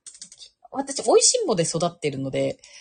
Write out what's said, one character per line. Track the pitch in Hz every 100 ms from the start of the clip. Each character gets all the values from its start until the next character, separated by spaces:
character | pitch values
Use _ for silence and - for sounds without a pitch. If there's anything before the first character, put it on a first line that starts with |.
| - - - - - _ -
私、 | 247 277 277
美 | -
味 | 392
し | - 494
ん | 403
ぼ | 190
で |
育 | 165 165
っ | 175 170
て | 151
る | 135
の | 135
で、 | 135 135 - - -